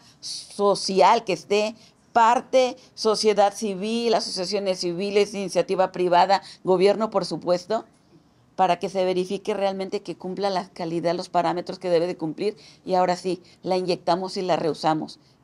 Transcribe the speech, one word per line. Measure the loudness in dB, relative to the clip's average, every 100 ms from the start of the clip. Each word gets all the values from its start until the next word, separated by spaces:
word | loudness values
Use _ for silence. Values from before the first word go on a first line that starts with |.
| -8 _
social, | -14 -14 -12 0 2 2 0 4 6 6 0
que |
esté | -6 0 0 0 -6 -20 _ _
parte | 4 4 4 2 2 2 -2 -18
sociedad | -4 -2 2 2 4 2 2
civil, | -6 -4 -4 -2 0
asociaciones | 0 -2 -6 -4 -4 -2 -4
civiles, | -4 -4 -2 0 0
iniciativa | -2 -4 -2 -2 0 -2
privada, | 0 2 4 4 2 -2 -10
gobierno, | 0 4 4 2 0
por | -2 -4
supuesto, | -6 -2 -2 -2 -6 -6 _ _ -20 _ _ _ 0
para | 0 0
que | -2
se | -2
verifique | 0 0 -2 -4 -4 -2
realmente | -2 -2 -6 -8
que | -8 -12
cumpla | -10 -4 -2
la | -2 -6
calidad, | -10 -6 -4 -2 -4
los | -2
parámetros | 0 0 -2 -8 -8
que | 0
debe | 2 0
de | -4
cumplir, | -6 -4 -6 -6 -16 _ -2
y |
ahora | 0 2 0
sí, | -4 -8 -10 _
la | -4 -2
inyectamos | -2 -4 0 -2 -2 -6
y |
la | -2 0
reusamos. | 0 -2 -2 -2 -4 -14 _ _